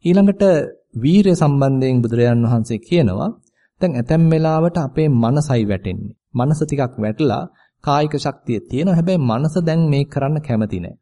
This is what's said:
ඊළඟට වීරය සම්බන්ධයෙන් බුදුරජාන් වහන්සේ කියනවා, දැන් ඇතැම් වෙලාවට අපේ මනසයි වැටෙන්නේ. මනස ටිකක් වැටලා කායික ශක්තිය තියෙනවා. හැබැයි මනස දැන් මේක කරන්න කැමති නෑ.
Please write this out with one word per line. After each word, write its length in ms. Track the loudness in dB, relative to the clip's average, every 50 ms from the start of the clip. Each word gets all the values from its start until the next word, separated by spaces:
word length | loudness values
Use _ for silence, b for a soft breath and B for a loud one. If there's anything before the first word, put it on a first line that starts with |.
| _
ඊළඟට 400 | 2 2 4 4 2 2 2 2 2 2 2 0 -4 -10 _ _ _
වීරය 400 | _ -2 0 4 4 4 4 4
සම්බන්ධයෙන් 680 | 2 2 2 2 2 2 2 0 0 0 0 0 0 0
බුදුරජාන් 440 | 0 0 0 2 2 2 2 2
වහන්සේ 360 | 2 2 0 0 -2 -4 -6 -8
කියනවා, 520 | -4 -2 0 2 2 2 0 -2 -4 -6 -6 _ _ _ _ _ _ _ _ _
දැන් 120 | -2 -2
ඇතැම් 300 | -2 -4 -2 0 2 2 4
වෙලාවට 500 | 4 4 2 0 0 0 0 0 0 0 -2
අපේ 300 | -6 -4 -2 0 0 2
මනසයි 520 | 2 2 2 2 0 0 0 0 0 0 0
වැටෙන්නේ. 520 | 0 -2 -4 -4 -8 -8 -8 -10 -12 -14 _ _ _
මනස 300 | -6 -2 -2 -2 0 -2
ටිකක් 340 | -2 -4 -2 -4 -4 -4 -4
වැටලා 460 | -6 -4 -4 -2 -2 -2 -2 -2 -2 -6 -10 b b b b b _ -4
කායික 300 | -2 0 0 0 -2 -4
ශක්තිය 440 | -4 -6 -6 -8 _ _ -6 -6 -6
තියෙනවා. 360 | -6 -6 -6 -2 0 0 0
හැබැයි 240 | 0 0 0 0 0
මනස 340 | 0 0 0 0 -2 -2 -2 -2
දැන් 220 | -2 0 0 0 2
මේක 220 | 2 2 0 -2 -2
කරන්න 280 | -4 -4 -2 -2 -2 -4
කැමති 380 | -4 -4 -2 -2 -2 -2 -4 -8
නෑ. 160 | -8 -10 -16 _